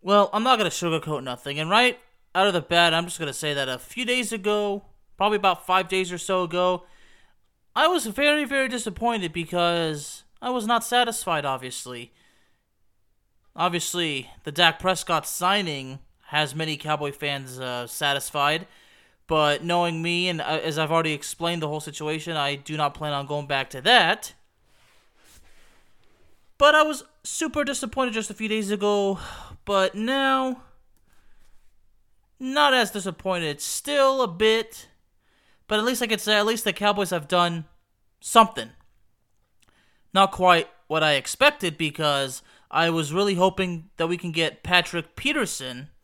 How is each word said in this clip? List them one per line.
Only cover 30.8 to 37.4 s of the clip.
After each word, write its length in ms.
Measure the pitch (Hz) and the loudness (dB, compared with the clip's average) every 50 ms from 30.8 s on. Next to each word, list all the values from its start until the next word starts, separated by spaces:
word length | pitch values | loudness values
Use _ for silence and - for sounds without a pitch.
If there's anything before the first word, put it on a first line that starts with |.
| _ _ _ _ _ _ _ - _ - - - - - - - _ - _ _ _ _ _ _ _ _ _ _ _ _ _ _ | _ _ _ _ _ _ _ -20 _ -20 -20 -20 -20 -20 -20 -20 _ -20 _ _ _ _ _ _ _ _ _ _ _ _ _ _
not 360 | 254 262 262 285 294 285 262 | -8 -4 0 4 4 4 6
as 160 | 254 233 202 | 4 2 2
disappointed. 720 | - 208 180 190 165 - - 190 185 175 165 156 147 147 - | -2 -6 -6 -8 -8 -6 -4 -2 -2 -2 -2 -4 -4 -4 -6
Still 580 | - - - - - 294 285 269 269 269 269 | -8 -8 -8 -6 -2 2 4 4 4 4 2
a 80 | 254 220 | 0 -2
bit, 600 | 170 170 220 220 220 226 220 220 - - - - _ _ _ _ _ _ _ _ _ _ _ _ _ _ _ | 0 2 2 4 4 2 0 -4 -10 -20 -20 -20 _ _ _ _ _ _ _ _ _ _ _ _ _ _ _
but 120 | _ 214 214 | _ -2 0
at 80 | 214 | 0
least 160 | 240 262 240 247 | 0 0 -2 -2
I 40 | |
could 140 | 226 220 202 | -2 -2 -4
say, 160 | - 208 214 | 0 0 2
at 100 | 208 208 | 2 2
least 180 | 214 226 226 - | 2 0 -2 -2
the 80 | 208 190 | -4 -4
Cowboys 380 | - 202 208 208 202 202 180 | 0 0 0 2 2 0 -2
have 160 | 185 170 147 | -2 -6 -4
done 380 | 143 - 180 | 0 2 2